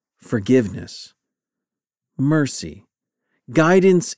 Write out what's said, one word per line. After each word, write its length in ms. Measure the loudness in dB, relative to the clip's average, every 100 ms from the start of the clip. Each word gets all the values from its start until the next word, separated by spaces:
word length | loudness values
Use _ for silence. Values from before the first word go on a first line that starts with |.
| _ _
forgiveness, 960 | -8 -6 2 2 2 -6 -14 -16 -20 _ _ _ _ _ _ _ _ _ _ -6
mercy, 680 | -2 0 -2 -6 -12 -16 _ _ _ _ _ _ -6
guidance 640 | 0 4 4 4 2 0